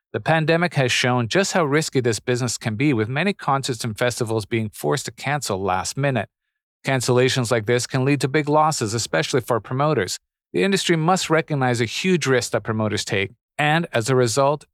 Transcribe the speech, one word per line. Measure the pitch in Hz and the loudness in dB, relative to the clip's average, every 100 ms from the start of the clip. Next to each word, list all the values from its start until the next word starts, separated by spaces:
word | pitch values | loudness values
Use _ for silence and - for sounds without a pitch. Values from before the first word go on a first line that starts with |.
| _ | _
The | - | -8
pandemic | 107 160 156 165 175 143 | 0 0 2 2 0 0
has | 127 | 0
shown | - 127 123 113 | 2 0 0 0
just | 175 196 | 0 0
how | 190 156 | 0 2
risky | 147 160 139 | 0 0 0
this | 120 110 | 0 -2
business | - 123 123 - | -2 -2 -2 -4
can | 123 107 | -6 -2
be, | 147 | 0
with | 120 107 | 0 0
many | 131 185 | -2 -2
concerts | 196 - 139 131 120 | -2 -2 -2 -2 -4
and | 120 104 | -4 -2
festivals | 123 117 113 113 104 | -2 0 -2 -2 -2
being | 117 107 | -2 -4
forced | - 147 147 - | -4 -2 -2 -4
to | |
cancel | - - 147 - 98 | -10 -6 -4 -4 -4
last | 98 92 90 - | 0 -2 -2 -2
minute. | 139 123 95 _ _ _ _ _ - | -2 0 -4 _ _ _ _ _ -2
Cancellations | 135 120 123 127 131 113 | -2 2 4 4 2 0
like | 120 104 | 0 2
this | 120 - | 0 0
can | 139 131 | 0 2
lead | 143 | 2
to | 135 | 0
big | 151 143 | -2 2
losses, | 151 156 147 110 | 4 4 2 -2
especially | 113 - 156 160 135 | -2 -2 -2 0 -2
for | - 117 | 0 -2
promoters. | - 131 147 143 92 - _ _ _ | -2 -2 0 0 -2 -6 _ _ _
The | 170 | 0
industry | 190 190 - 170 | 2 2 0 0
must | 156 185 - | 2 0 2
recognize | 160 151 147 127 117 | 0 0 0 0 0
a | 117 | -2
huge | - 190 180 135 | -2 0 2 4
risk | 127 120 | 2 2
that | 117 | -4
promoters | 104 110 107 104 | -2 -2 -2 -2
take, | - 104 98 - _ - | -2 -2 -4 -8 _ -2
and | 147 156 170 | 0 0 0
as | 120 113 | -2 0
a | 131 | 2
result, | 120 110 139 147 - | 2 2 2 0 -6